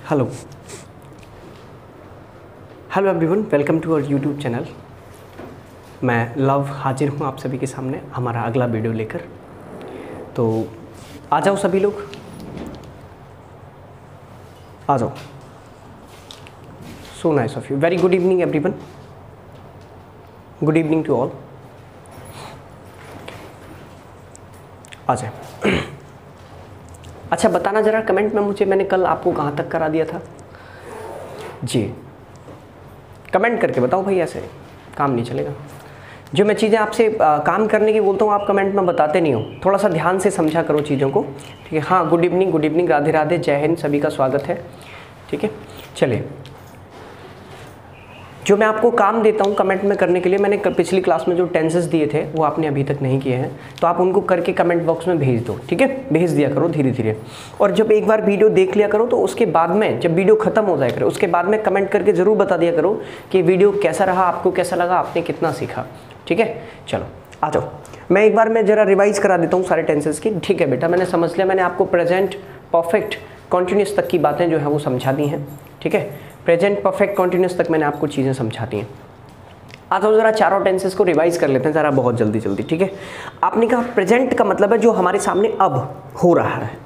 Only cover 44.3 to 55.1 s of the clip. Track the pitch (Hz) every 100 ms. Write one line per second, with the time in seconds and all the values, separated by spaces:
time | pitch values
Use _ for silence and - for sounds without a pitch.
44.3 | 139 139 - - - - - - - -
45.3 | 147 - - - - - - 147 107 -
46.3 | - - - - - - - - - -
47.3 | - - - - - - - - - -
48.3 | - - 202 220 214 233 233 202 226 214
49.3 | 214 196 202 190 190 202 196 180 180 180
50.3 | 196 196 165 190 - 165 190 180 160 180
51.3 | 175 175 165 160 170 160 165 151 147 170
52.3 | 160 151 151 156 143 151 143 135 135 135
53.3 | 127 151 - - - 170 175 185 190 185
54.3 | 180 175 180 175 170 160 165 180